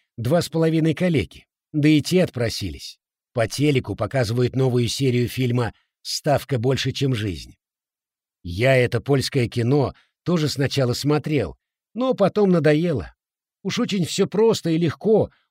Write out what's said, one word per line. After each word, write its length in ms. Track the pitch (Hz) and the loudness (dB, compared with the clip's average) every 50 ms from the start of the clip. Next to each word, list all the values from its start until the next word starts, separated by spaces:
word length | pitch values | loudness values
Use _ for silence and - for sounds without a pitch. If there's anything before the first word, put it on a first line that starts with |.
| _ _ _ | _ _ _
два 240 | 120 110 123 170 170 | -6 -2 0 0 0
с 80 | - - | 0 0
половиной 460 | - 165 160 160 160 160 156 160 147 | 0 0 0 2 2 2 2 2 0
коллеги, 520 | - 180 180 160 117 82 - - - - _ _ _ _ _ | 0 0 0 0 0 -2 -2 -8 -18 -20 _ _ _ _ _
да 160 | - 151 139 156 | -2 2 4 4
и 120 | 156 147 | 4 4
те 240 | - - 175 185 165 | 4 2 2 2 2
отпросились. 760 | - - 117 120 107 - - 104 85 71 - - - - _ _ _ _ _ _ _ - | 0 0 -4 -4 -4 -4 -6 -8 -8 -8 -10 -14 -18 -18 _ _ _ _ _ _ _ -2
По 120 | 117 113 | -2 -2
телеку 480 | 110 - 131 143 151 139 127 - 107 95 | -2 0 0 2 2 2 0 -2 -4 -4
показывают 640 | - 107 104 - 131 120 95 120 123 123 117 - | -6 -4 -2 -2 -2 -2 0 0 0 0 0 0
новую 320 | 135 131 127 120 123 120 110 | 0 0 2 2 0 0 -2
серию 400 | - - 139 127 120 120 120 107 | -2 -2 0 0 0 0 0 -2
фильма 460 | - 127 131 120 120 123 117 101 - _ _ _ _ _ | -2 -4 -2 -2 0 -2 -2 -4 -6 _ _ _ _ _
«Ставка 560 | - - - - - 156 135 - - - 107 110 | -10 -10 -8 -4 -2 0 0 0 -2 -4 -4 -2
больше, 340 | 113 131 131 - - 135 | 0 0 0 0 -2 -4
чем 220 | - - 139 131 127 | -4 -2 -2 -2 -2
жизнь». 420 | 104 107 101 82 71 - - - _ _ _ _ _ _ _ _ _ _ _ _ _ _ _ _ _ | -2 -4 -4 -6 -8 -12 -16 -20 _ _ _ _ _ _ _ _ _ _ _ _ _ _ _ _ _
Я 340 | - 87 87 101 123 135 135 | -12 -8 -4 0 2 4 4
это 240 | 127 123 113 120 110 | 4 2 2 0 -2
польское 480 | - 135 143 131 - - - 135 120 - | 0 0 0 0 0 0 0 -2 -2 0
кино 460 | - 120 113 117 143 147 123 92 - _ _ _ _ _ | -2 -2 0 2 2 2 0 -2 -4 _ _ _ _ _
тоже 260 | - 160 180 160 151 135 | -4 -2 0 0 0 0
сначала 460 | - 135 139 120 - 139 131 123 120 | 0 -2 -2 -2 0 0 0 0 0
смотрел, 640 | - - 147 151 143 - 151 156 127 98 71 - - _ _ _ _ _ _ | -2 0 0 0 0 0 -2 -2 -2 -2 -4 -8 -14 _ _ _ _ _ _
но 220 | - 220 262 262 202 | -6 -2 -2 -2 2
потом 360 | - 196 - - 214 208 190 | 2 2 2 2 2 4 4
надоело. 640 | 180 165 143 156 151 151 175 175 147 104 - - - _ _ _ _ _ _ _ _ _ | 4 4 4 4 4 2 2 -2 -2 -4 -6 -10 -14 _ _ _ _ _ _ _ _ _
Уж 180 | - 190 - 220 | -10 -6 -4 -4
очень 260 | 247 - 208 196 156 | -2 -2 -2 -2 -2
все 200 | - - 196 190 | -2 -2 -2 -2
просто 440 | - - 202 226 226 190 - - 170 | 0 2 2 2 2 2 0 0 -2
и 80 | 160 165 | 0 0
легко 520 | 170 147 - - - 214 220 180 113 - - _ _ _ | 0 0 -2 -2 0 2 2 2 2 0 -6 _ _ _